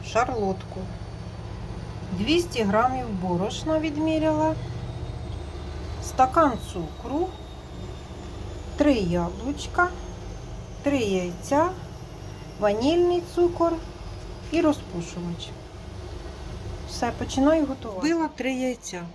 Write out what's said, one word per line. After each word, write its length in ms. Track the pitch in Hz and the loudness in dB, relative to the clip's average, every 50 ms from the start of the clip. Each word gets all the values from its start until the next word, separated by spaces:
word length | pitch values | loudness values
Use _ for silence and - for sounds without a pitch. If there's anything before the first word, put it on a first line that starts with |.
| - | -10
шарлотку. 720 | - - 220 247 262 254 226 208 190 185 185 - - - 190 185 - - - - - - - - - - - - - - - - - - - - - - - - - 185 175 | 0 2 2 2 4 2 0 2 0 0 -2 -4 -8 -8 -8 -8 -8 -8 -8 -8 -10 -10 -10 -10 -10 -10 -10 -10 -10 -8 -8 -8 -8 -8 -8 -8 -8 -8 -8 -6 -4 -2 0
Двісті 440 | 202 240 311 349 339 - - 247 | 4 4 6 4 4 2 0 2
грамів 420 | 214 196 196 214 240 254 262 262 247 233 202 185 | 2 6 6 6 6 6 4 0 -2 -2 -2 -2
борошна 560 | 180 185 175 170 190 226 - - - 320 311 311 | 0 2 2 2 2 0 -2 -2 0 2 2 2
відміряла, 760 | 311 320 285 302 311 320 320 311 311 311 311 302 311 320 311 - - - - - - - - - - - - - - - - - - - - - - - - - - - - - - | 2 0 0 2 2 2 4 4 4 4 4 4 4 2 2 0 -4 -6 -6 -6 -6 -6 -6 -6 -6 -6 -6 -6 -6 -6 -6 -6 -8 -8 -8 -8 -8 -8 -8 -8 -6 -6 -6 -6 -6
стакан 480 | - - - 262 262 - 339 320 277 226 - - - | -4 4 4 4 6 8 6 6 6 6 2 -4 -6
цукру, 560 | - 185 165 156 - - - 240 262 311 359 370 - - - - - - - - - - - - - - - - - - - - - - - - - - - - - | -6 -6 -6 -6 -8 -10 -6 -2 0 0 0 -2 -4 -10 -12 -12 -14 -14 -14 -12 -12 -10 -10 -10 -10 -12 -12 -12 -12 -12 -10 -10 -10 -8 -8 -8 -8 -8 -8 -8 2
три 160 | - 294 302 269 | 4 6 6 6
яблучка, 920 | 226 190 170 175 175 170 - - 196 214 262 285 - - - - - 349 359 359 - - - - - - - - - - - - - - - - - | 6 4 4 4 2 2 0 -2 -4 -4 -4 -4 -4 -6 -2 2 4 4 2 2 -6 -8 -8 -10 -10 -10 -10 -10 -10 -10 -10 -10 -10 -10 -10 -10 -2
три 160 | - 285 285 269 | 0 2 2 2
яйця, 720 | 226 202 190 185 180 175 175 - - - 277 294 320 359 370 - - - - - - - - - - - - - - - - - | 2 2 2 2 0 -2 -4 -6 -2 2 4 4 4 4 2 -4 -8 -10 -10 -12 -12 -12 -12 -12 -12 -12 -12 -12 -12 -12 -4 2
ванільний 600 | 208 208 202 220 240 285 339 349 349 349 349 349 339 - - | 2 2 4 4 4 4 6 6 6 6 4 2 0 -2 4
цукор 380 | 349 349 349 349 - 339 339 330 330 - - - - - - - - - - - - - - | 4 4 4 6 4 4 4 4 0 -4 -10 -10 -10 -10 -10 -10 -10 -10 -10 -10 -10 -8 0
і 100 | 294 330 | 2 6
розпушувач. 880 | 320 302 294 - - - 175 170 165 - - 175 175 170 170 - - - - - - - - - - - - - - - - - - - - - - - - - - - - - - - | 6 6 4 4 -2 -6 -6 -6 -6 -4 -6 -6 -4 -4 -6 -6 -8 -10 -12 -12 -14 -14 -14 -12 -12 -10 -10 -10 -10 -10 -10 -8 -10 -10 -10 -10 -10 -8 -8 -8 -6 -8 -8 -8 -8 -8
Все, 240 | - - 254 233 - - | -4 -2 -2 -2 0 -2
починаю 480 | 247 - - 262 269 294 320 320 294 | -4 -2 2 6 6 8 8 6 4
готувати. 340 | 262 262 - - 226 202 185 | 2 0 -6 -6 -8 -6 -2
Вбила 280 | - 311 339 330 320 302 - | 0 2 2 2 0 -2 -2
три 160 | - 233 262 | -2 -2 -2
яйця. 500 | 262 254 254 254 247 - - - - 180 175 170 | 0 0 0 -2 -2 -4 -8 -10 -8 -8 -8 -10